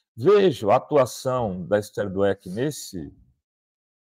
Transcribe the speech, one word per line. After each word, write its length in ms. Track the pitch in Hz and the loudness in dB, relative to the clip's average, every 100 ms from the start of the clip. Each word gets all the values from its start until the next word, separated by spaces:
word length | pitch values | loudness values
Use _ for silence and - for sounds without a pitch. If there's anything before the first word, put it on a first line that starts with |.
| _ - | _ -2
Vejo 540 | 135 208 190 127 101 | 4 4 4 2 2
a 60 | 123 | 2
atuação 880 | - 147 127 - 131 127 113 92 85 | 2 2 2 -2 -4 -2 -4 -6 -2
da 140 | 101 | -2
Esther 280 | 104 - 104 | -2 -6 -6
Dweck 400 | 95 98 98 95 | 0 0 0 -6
nesse, 640 | 98 143 - - 92 73 - _ _ _ _ _ _ _ _ | -6 -6 -6 -12 -14 -14 -18 _ _ _ _ _ _ _ _